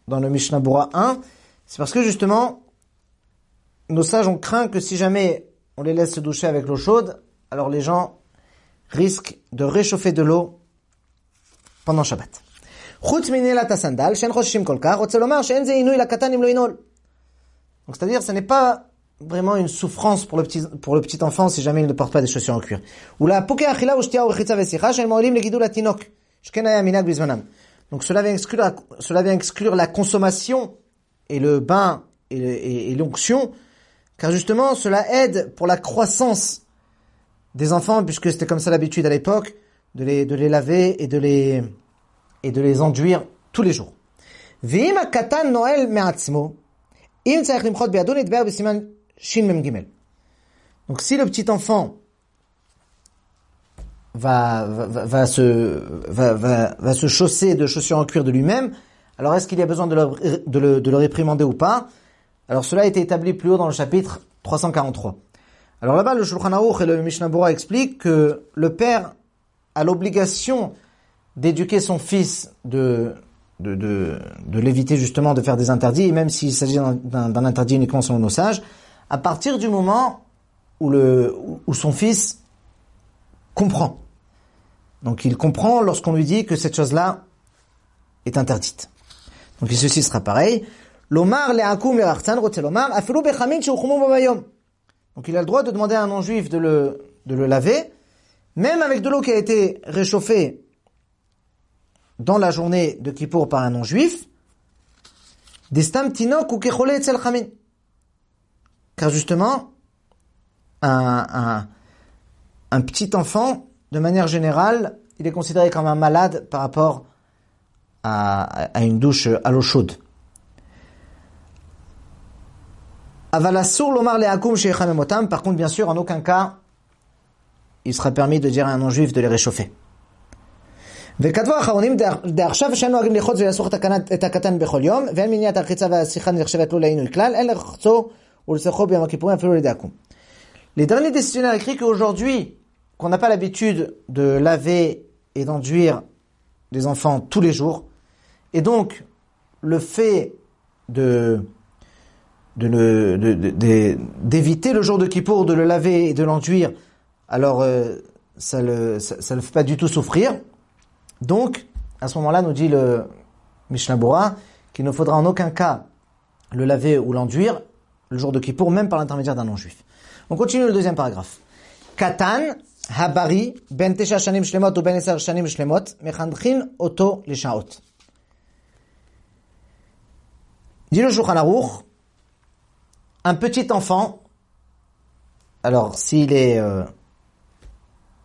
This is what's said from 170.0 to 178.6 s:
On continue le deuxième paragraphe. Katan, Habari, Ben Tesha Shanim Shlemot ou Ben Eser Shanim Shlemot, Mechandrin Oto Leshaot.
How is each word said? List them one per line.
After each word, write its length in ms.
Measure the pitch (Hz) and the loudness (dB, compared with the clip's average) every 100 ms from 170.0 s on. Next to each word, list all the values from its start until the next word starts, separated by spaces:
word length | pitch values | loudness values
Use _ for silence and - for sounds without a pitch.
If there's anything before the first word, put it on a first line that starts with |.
| - - - | -20 -20 -10
On 60 | 156 | -4
continue 300 | 240 247 247 | -2 2 2
le 80 | |
deuxième 200 | 196 180 | 2 0
paragraphe. 460 | 156 131 95 92 - _ _ - - - - | 0 -4 -6 -12 -18 _ _ -20 -20 -20 -4
Katan, 540 | 185 180 185 233 311 - - _ - | -4 0 -2 0 -4 -8 -16 _ -12
Habari, 600 | 120 170 143 165 185 240 247 - | -4 0 0 2 0 0 -6 -12
Ben 240 | 135 185 | -2 -2
Tesha 240 | 190 170 208 | 0 0 0
Shanim 260 | 196 196 | 0 0
Shlemot 320 | 190 190 196 180 | 0 2 2 2
ou 60 | |
Ben 120 | 175 | 0
Eser 240 | 180 175 165 | 0 0 -2
Shanim 280 | 156 170 165 | -2 -4 -4
Shlemot, 500 | - 143 165 196 - | -4 -2 -2 -2 -10
Mechandrin 640 | 156 156 160 160 240 262 254 - | -12 -8 -8 -4 -2 -2 -4 -6
Oto 440 | 175 170 190 196 196 | -6 0 0 0 -8
Leshaot. 380 | 135 135 107 - - _ _ _ _ _ _ _ _ | -8 -4 -6 -8 -16 _ _ _ _ _ _ _ _